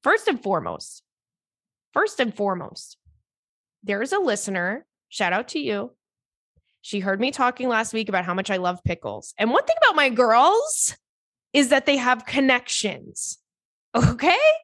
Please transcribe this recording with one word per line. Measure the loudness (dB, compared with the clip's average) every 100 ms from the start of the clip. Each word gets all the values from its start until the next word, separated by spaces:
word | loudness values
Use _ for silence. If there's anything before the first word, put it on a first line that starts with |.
First | 2 2 0
and | -2
foremost, | -2 -2 -4 -10 -14 -20 _ _ _ _ _ _ _ _ _
first | -2 -2 -2
and | -4 -2
foremost, | -2 -2 -8 -16 -20 -20 _ _ _ _ _ _ _ _
there | -6 -4
is | -2
a | 0
listener, | 0 -2 -2 -4 -2 -4 _ _ _
shout | -4 0
out | 0 -4
to | -6
you. | -4 -6 -6 _ _ _ _ _ _ _ _ _
She | -10 -6
heard | -4 -2
me | -2
talking | 0 -2 -2 -2
last | -2 -2
week | -6 -2
about | -2 -2
how |
much | -4 -2
I | -2
love | -2 -4
pickles. | -6 -6 -8 -12 -14 -4
And | 2
one | 2
thing | 0 2
about | 2 4
my | 2
girls | 2 4 6 6 4 0 -4 -4 -6 _ _ _ _ _
is | 0 4
that | 4 4
they | 0
have | 2 0 -2
connections, | 0 2 2 0 -4 -4 -8 -14 -12 -12 -12 _ _ _ _ _ 2
okay? | 2 2 2 4 4 2